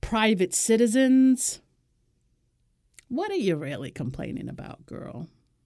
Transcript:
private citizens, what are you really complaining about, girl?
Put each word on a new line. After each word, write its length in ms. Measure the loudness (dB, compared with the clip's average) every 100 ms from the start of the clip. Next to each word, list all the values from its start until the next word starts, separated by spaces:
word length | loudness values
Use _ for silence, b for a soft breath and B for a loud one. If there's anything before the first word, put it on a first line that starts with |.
private 520 | -4 2 2 2 0 0
citizens, 1040 | 2 4 4 4 6 6 6 4 -2 -8 _ _ _ _ _ _ _ _ _ _ _ _ _ _ -10
what 220 | -6 -4
are 60 | -2
you 200 | -2 -2
really 360 | -4 -8 -10
complaining 560 | -8 -8 -8 -8 -8 -10
about, 360 | -12 -14 -16 -16
girl? 440 | -16 -14 -14 -16 _ _ _